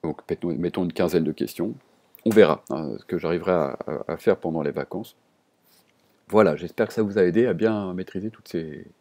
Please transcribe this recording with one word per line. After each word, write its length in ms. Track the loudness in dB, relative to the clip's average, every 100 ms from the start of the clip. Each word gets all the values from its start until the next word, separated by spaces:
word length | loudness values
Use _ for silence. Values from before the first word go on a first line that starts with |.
Donc, 180 | -6 -8 -8
mettons, 200 | -4 -4
mettons 340 | -2 -2 -2
une 100 | -4
quinzaine 300 | 0 2 2
de 80 | 0
questions. 440 | -2 -6 -4 -6 -6 _ _ _ _ 2
On 40 |
verra, 340 | 6 6 6 -2
hein, 200 | -6 -6 -8
ce 60 | -6
que 120 | -4
j'arriverai 340 | -2 -2 2
à, 260 | 2 0 -4 -8
à, 260 | -8 -8
à 40 | -2
faire 200 | 0 0
pendant 240 | -2 -4
les 100 | -4
vacances. 440 | -4 -8 -10 -12 _ _ _ _ _ _ _ _ _ _ _ _
Voilà, 260 | 4 4 2
j'espère 320 | -6 -2 -2
que 60 |
ça 80 | 0
vous 160 | -2 2
a 60 |
aidé 240 | 4 4 2
à 60 |
bien 400 | 2 0 0 -4
maîtriser 360 | -8 -8 -8 -10
toutes 180 | -12 -10
ces 380 | -8 -8 -12 -18 _